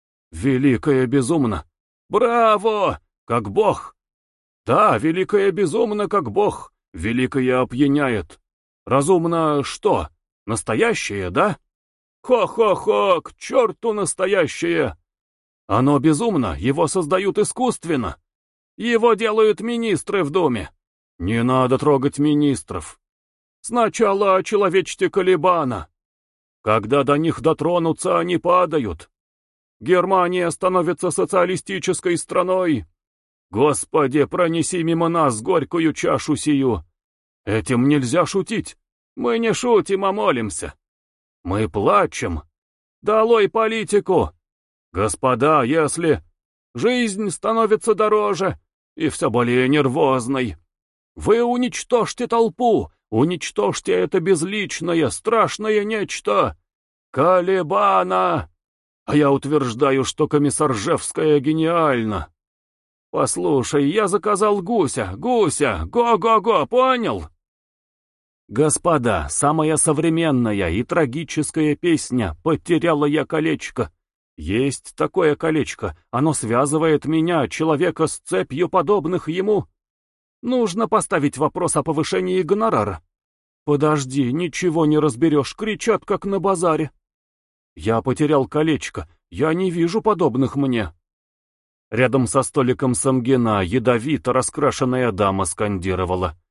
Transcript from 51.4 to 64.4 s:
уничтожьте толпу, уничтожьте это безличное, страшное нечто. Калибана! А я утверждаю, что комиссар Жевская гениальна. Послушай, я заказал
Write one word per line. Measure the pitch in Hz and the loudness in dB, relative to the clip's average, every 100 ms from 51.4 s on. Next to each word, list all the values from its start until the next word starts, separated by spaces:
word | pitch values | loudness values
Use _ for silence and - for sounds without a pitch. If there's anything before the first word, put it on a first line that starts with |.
уничтожьте | 240 247 247 - - 240 180 - 240 | 2 0 -2 -4 -2 0 0 -4 -2
толпу, | 233 226 - 240 185 87 _ - | 0 0 0 0 2 0 _ -6
уничтожьте | 110 156 180 - - 202 - - | 0 0 0 -8 -2 -2 -2 -2
это | 180 180 185 | 0 0 0
безличное, | 165 175 175 214 190 - 170 170 135 | 2 0 0 -4 -6 -6 -4 0 0
страшное | - - 226 190 - 214 214 | -2 -2 2 2 0 0 0
нечто. | 202 220 190 - - 202 131 - _ _ _ _ _ | 0 -4 -4 -6 -2 0 0 -4 _ _ _ _ _
Калибана! | - 160 185 180 190 160 196 202 190 185 185 185 165 - _ _ _ _ _ - | 0 4 4 2 0 0 0 2 2 2 0 0 -2 -6 _ _ _ _ _ -2
А | 147 | 2
я | 143 | 4
утверждаю, | 139 139 147 131 113 139 135 | 2 2 0 0 0 2 2
что | 127 - 151 | 0 -2 0
комиссар | 151 143 - 151 | 2 0 0 0
Жевская | 117 120 147 - - 156 147 | 0 -2 -2 -4 -2 2 2
гениальна. | 135 160 160 170 160 123 113 98 78 _ _ _ _ _ _ _ _ | 2 0 0 2 2 0 -2 -4 -8 _ _ _ _ _ _ _ _
Послушай, | - 143 - 175 143 117 147 143 | -2 -2 -2 0 0 0 0 0
я | 202 208 | 0 0
заказал | 196 208 202 | 0 0 0